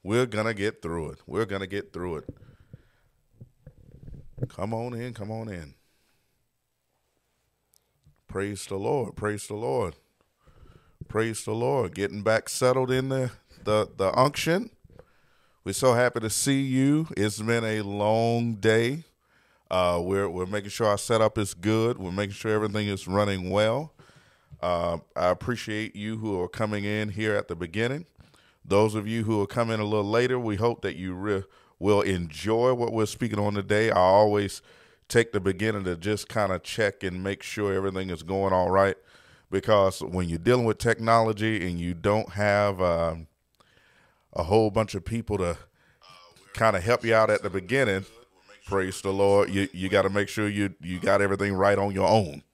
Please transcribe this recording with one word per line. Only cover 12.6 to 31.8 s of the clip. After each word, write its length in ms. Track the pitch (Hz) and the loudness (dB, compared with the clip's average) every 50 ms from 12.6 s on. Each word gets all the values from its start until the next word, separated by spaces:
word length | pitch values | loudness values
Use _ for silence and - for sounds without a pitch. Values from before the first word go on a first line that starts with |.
| 131 127 127 131 127 127 | 2 2 2 2 0 0
in 200 | 127 131 131 135 | 0 0 0 -2
the, 200 | 135 131 127 123 - - _ _ - - - | -2 -2 -4 -4 -6 -12 _ _ -20 -8 -2
the, 240 | 101 107 107 101 - - | 2 2 2 2 0 -2
the 160 | - 95 95 - | 0 0 2 4
unction. 540 | - 131 143 143 - - 160 165 196 240 - _ _ _ - - - _ _ _ _ _ _ _ _ _ _ _ _ _ | 4 4 4 2 -2 0 0 0 0 0 -6 _ _ _ -20 -20 -20 _ _ _ _ _ _ _ _ _ _ _ _ _
We're 60 | 92 | -8
so 220 | 98 - 131 131 117 | -4 2 4 4 4
happy 260 | 120 123 123 - 120 | 4 2 2 0 -2
to 100 | 107 110 | -4 -2
see 300 | - - - 143 139 135 | -2 -2 0 2 2 2
you. 480 | 139 135 127 131 135 139 147 156 160 156 - | 0 0 2 2 4 4 2 2 0 -4 -2
It's 240 | - 101 107 101 104 | -2 0 0 -2 -4
been 220 | 107 113 117 117 113 | -2 0 0 0 0
a 200 | 110 110 110 101 | 0 -2 -2 -4
long 720 | 101 101 101 104 107 110 113 113 117 117 117 120 117 113 | -4 -4 0 2 2 2 2 2 2 2 0 0 -2 -4
day. 500 | 101 101 110 110 113 117 123 139 165 160 _ _ _ _ _ _ _ _ _ _ _ _ _ | 2 4 4 4 6 4 2 -2 -6 -10 _ _ _ _ _ _ _ _ _ _ _ _ _
Uh, 300 | - 92 90 87 87 87 87 | 0 2 2 2 2 0 0
we're, 240 | 92 98 98 101 | 0 0 0 0
we're 180 | 92 85 90 90 | -2 -2 -6 -6
making 260 | 92 104 104 98 101 | -4 -6 -6 -8 -8
sure 160 | - - 117 | -4 0 2
our 100 | 107 101 | 2 2
setup 400 | 101 - - 117 110 110 107 - | 2 0 0 2 4 4 4 2
is 160 | 110 104 - - | 0 -4 -4 -6
good. 440 | 87 87 107 110 110 113 120 120 | -2 0 2 2 2 2 0 -2
We're 140 | - 95 90 | -4 -6 -6
making 220 | 90 98 104 101 104 | -4 -4 -4 -4 -6
sure 180 | - - 110 | -6 -2 0
everything 380 | 107 107 107 107 98 107 104 104 | 0 0 0 0 -2 -2 -2 -2
is 180 | 98 95 - | -2 -4 -4
running 420 | 90 95 101 104 101 98 92 90 92 | 0 2 2 2 2 0 -4 -4 -2
well. 440 | 95 104 107 110 117 139 160 156 _ _ - - _ - _ _ _ _ _ _ - _ | 0 2 2 2 0 -2 -4 -8 _ _ -20 -20 _ -20 _ _ _ _ _ _ -12 _
Uh, 360 | - 90 87 85 85 85 85 78 - _ _ | -2 -2 0 0 0 -2 -4 -4 -8 _ _
I 140 | 69 87 90 | 0 2 2
appreciate 680 | 90 - - - 120 107 - 113 107 107 110 - - | 0 0 -2 -6 -6 -6 -6 -6 -6 -6 -6 -8 -10
you 220 | 101 104 107 110 | -10 -8 -8 -6
who 200 | 110 110 107 98 92 | -6 -4 -4 -4 -4
are 80 | 90 87 | -4 -6
coming 340 | - - 113 104 107 101 101 | -4 -6 -4 -4 -2 -4 -4
in 240 | 104 104 107 107 | -2 -2 -4 -4
here 280 | 104 92 107 110 110 104 | -4 -6 -4 -2 0 0
at 120 | 104 - | -2 -2
the 80 | - 110 | -4 -8
beginning. 520 | 82 90 85 85 104 113 123 135 156 175 _ _ _ - _ _ _ _ _ _ _ _ | -8 -8 -6 -4 -4 -2 -2 -4 -6 -10 _ _ _ -20 _ _ _ _ _ _ _ _
Those 280 | - 95 104 107 110 104 | 2 4 4 4 4 0
of 140 | 110 101 | -4 -4
you 160 | 107 113 117 107 | -2 -4 -2 0
who 180 | 110 127 104 | 0 0 0
are 60 | 101 | 0
coming 320 | - - 120 117 113 113 107 | -2 0 -2 0 0 0 -2
a 60 | 107 | -2
little 180 | 104 107 107 101 | 0 0 0 0
later, 340 | 101 110 117 123 123 127 | 2 2 2 2 2 0
we 200 | 123 120 110 104 | -2 -2 -4 -2
hope 240 | 92 110 120 117 - | 0 0 0 0 -2
that 160 | - 98 73 | -6 -6 -6
you 160 | 78 92 92 90 | -6 -8 -8 -8
re-, 300 | 90 98 107 101 95 95 _ _ _ _ _ _ | -6 -2 -2 -2 -2 -4 _ _ _ _ _ _
will 220 | _ | _